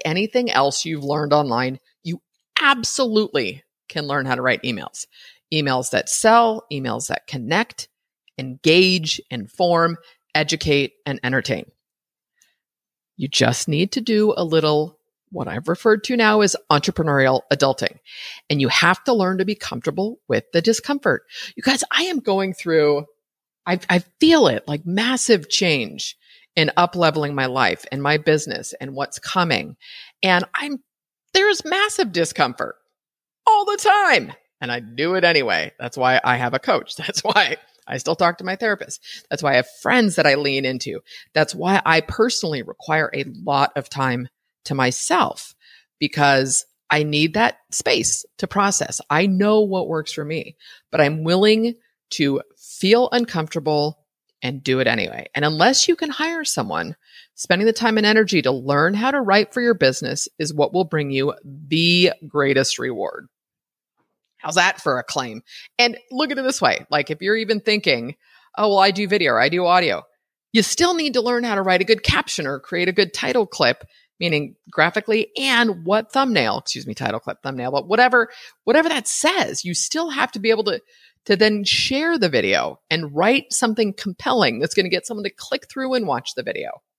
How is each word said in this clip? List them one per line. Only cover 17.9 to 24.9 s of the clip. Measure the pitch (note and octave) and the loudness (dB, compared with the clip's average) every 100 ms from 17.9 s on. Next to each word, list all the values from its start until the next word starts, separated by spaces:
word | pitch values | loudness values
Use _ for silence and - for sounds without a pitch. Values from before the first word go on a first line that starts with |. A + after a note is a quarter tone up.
| - _ - - - _ | -8 _ -18 -18 -18 _
And | D3 | 0
you | B2+ | 0
have | - E3+ F#3 - | 2 2 2 0
to | |
learn | A#3 F#3 F#3+ | 2 2 0
to | F#3+ | -2
be | G3+ | -4
comfortable | - A#2 D#3+ D3+ G3+ A#3+ _ | -8 -6 -6 -4 -6 -8 _
with | A2 - | -4 0
the | E3+ | 0
discomfort. | E3 A3 - C#4+ G3 B2+ - - - - | 0 0 -2 -2 0 -2 -4 -16 -16 -6
You | |
guys, | - C4+ - | -2 -2 0
I | - | -2
am | F4+ D#4 | -2 -2
going | A3+ G3 F#3+ | -2 0 -2
through, | F#3 F3 D#3+ D3 D3 D3+ _ _ _ _ _ - | -6 0 2 4 2 -4 _ _ _ _ _ -4
I, | F3+ - | -4 0
I | F3+ - _ | 0 0 _
feel | D#4+ E4 F#3+ | 6 6 6
it, | A2 - | 2 -4
like, | D3 | -6
massive | E3+ | -4